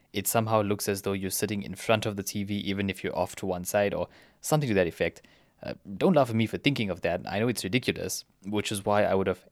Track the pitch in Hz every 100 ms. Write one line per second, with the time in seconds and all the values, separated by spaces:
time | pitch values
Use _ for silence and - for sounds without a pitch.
0 | _ 101 95 117 110 110 101 104 - 101
1 | 101 98 95 - 104 104 - 92 - 110
2 | 110 98 95 101 101 101 98 98 98 92
3 | 92 - 92 - 98 90 90 104 101 85
4 | 87 - - _ - 156 139 98 85 -
5 | 85 - - _ _ _ - - - 98
6 | 170 147 120 113 113 92 151 131 104 87
7 | 85 90 - 98 120 107 95 123 110 85
8 | 87 - - _ 95 104 - 104 98 104
9 | 90 95 95 90 -